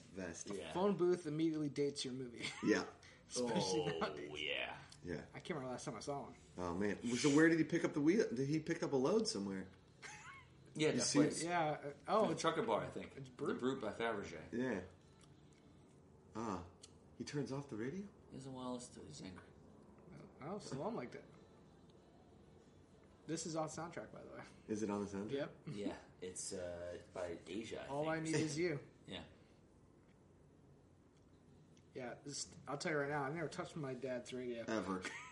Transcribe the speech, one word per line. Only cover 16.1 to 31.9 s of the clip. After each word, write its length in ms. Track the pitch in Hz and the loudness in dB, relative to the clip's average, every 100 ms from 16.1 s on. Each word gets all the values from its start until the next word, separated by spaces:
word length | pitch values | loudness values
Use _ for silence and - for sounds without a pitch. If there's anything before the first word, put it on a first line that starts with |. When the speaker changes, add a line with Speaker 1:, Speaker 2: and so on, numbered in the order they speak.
| - - 107 | -20 -10 -6
Speaker 1:
Ah. 220 | 113 90 87 - - - - - | -2 -4 -6 -16 -20 -20 -18 -12
He 60 | |
turns 280 | 120 147 120 | -6 -4 -2
off 160 | 135 139 | -4 -6
the 80 | 107 | -4
radio? 240 | 123 190 202 - - | -4 -4 -8 -12 -14
Speaker 2:
He 60 | 131 | -12
doesn't 160 | 135 | -10
want 160 | 127 127 | -8 -6
to 40 | |
listen 200 | 123 - | -6 -8
to 60 | - | -12
it. 60 | 143 | -14
He's 140 | 147 | -12
angry. 200 | 95 92 - - - - - - - - - - 139 | -12 -12 -16 -20 -20 -20 -20 -20 -18 -16 -16 -12 -8
Speaker 3:
Oh, 120 | 202 | -6
Stallone 360 | - 123 190 | -4 -2 -2
liked 200 | 208 120 | -2 -6
it. 100 | - - - - - - - - - - - - - - - - - - - - - 147 | -10 -14 -20 -20 -20 -20 -20 -20 -20 -20 -20 -20 -20 -20 -20 -20 -20 -20 -20 -20 -16 -6
This 200 | 160 175 | -6 -2
is 100 | 160 | -2
off 180 | 156 | -2
soundtrack, 380 | - 170 120 107 | -4 -6 -8 -10
by 80 | - 131 | -12 -14
the 80 | 123 | -14
way. 60 | - - - | -14 -12 -4
Speaker 1:
Is 140 | 107 | 0
it 80 | 104 | 2
on 100 | 101 | 2
the 60 | 98 | 0
soundtrack? 220 | 98 107 | -2 -2
Speaker 3:
Yep. 180 | 139 - - - | -2 -2 -6 -8
Speaker 2:
Yeah, 180 | 104 98 - - - | -4 -4 -4 -12 -10
it's, 320 | 90 92 - | -8 -6 -6
uh, 60 | 95 90 87 87 87 - | -4 -4 -4 -6 -8 -8
by 240 | 95 87 82 80 | -4 -4 -4 -6
Asia, 300 | 98 110 - - | -6 -4 -6 -4
I 40 | |
Speaker 3:
All 120 | 143 | -2
Speaker 2:
think. 120 | 156 160 | 0 0
Speaker 3:
I 40 | |
Need 140 | 160 151 | 2 2
Is 220 | 156 147 | 2 2
You. 200 | 175 143 - - - | 0 0 -6 -18 -12
Speaker 2:
Yeah. 120 | 90 - - - - - - - - - - - - - - - - - - - - - - - - - - - | -10 -10 -18 -20 -20 -20 -20 -20 -20 -20 -20 -20 -20 -20 -20 -20 -20 -20 -20 -20 -20 -20 -20 -20 -20 -20 -20 -14